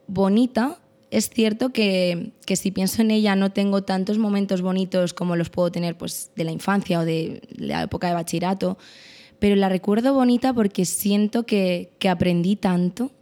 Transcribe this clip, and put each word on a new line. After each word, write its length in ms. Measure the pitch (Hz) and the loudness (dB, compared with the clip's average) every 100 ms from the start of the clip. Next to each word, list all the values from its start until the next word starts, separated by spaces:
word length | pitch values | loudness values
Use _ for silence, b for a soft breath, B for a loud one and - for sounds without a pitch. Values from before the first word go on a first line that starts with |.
| - | -8
bonita. 680 | 190 190 208 247 220 254 349 _ _ - | 0 2 4 2 0 -2 -6 _ _ -4
Es 180 | 220 - | -2 -2
cierto 420 | - 220 220 254 | 0 0 0 -2
que, 640 | 254 208 185 180 170 - - - | 0 2 2 0 -2 -6 -10 -4
que 100 | 190 | -2
si 140 | 190 | -2
pienso 320 | 185 190 - | -2 -2 2
en 80 | 220 | 2
ella 260 | 214 214 196 | 4 2 2
no 160 | 196 | 0
tengo 300 | 196 202 196 | 0 0 0
tantos 340 | 196 190 190 214 | 0 -2 0 0
momentos 440 | 214 202 196 190 | 0 0 0 -2
bonitos 500 | 185 185 185 185 175 | 0 -2 0 0 -2
como 240 | - 180 170 | -2 -2 -2
los 140 | 165 | -2
puedo 200 | - 175 | -2 -2
tener, 280 | 175 175 170 | -2 -4 -6
pues, 320 | 175 - - - | -10 -10 -12 -6
de 80 | |
la 80 | 160 | -6
infancia 480 | 160 - 202 - 170 | -4 0 0 0 -2
o 40 | |
de 380 | 165 160 160 - - | 0 -2 -4 -10 -16
la 280 | - 143 147 | -10 -6 -4
época 260 | - 170 175 | -4 -4 -2
de 60 | |
bachillerato, 640 | 170 165 165 175 196 185 190 B B B B B - | -4 -4 -4 -2 -2 -4 -6 B B B B B -2
pero 160 | 202 202 | 2 4
la 120 | 190 | 2
recuerdo 460 | 185 202 208 254 | 0 0 2 2
bonita 400 | 269 247 240 262 | 4 4 4 2
porque 300 | 240 202 - 175 | 2 0 0 -2
siento 580 | - 202 202 208 233 | 0 0 2 2 0
que, 480 | 233 208 185 175 180 - | 0 0 2 -2 -6 -2
que 100 | 190 | 0
aprendí 480 | 180 180 175 180 208 | 2 2 2 2 0
tanto 540 | 196 180 180 175 262 _ | 2 2 0 -2 -8 _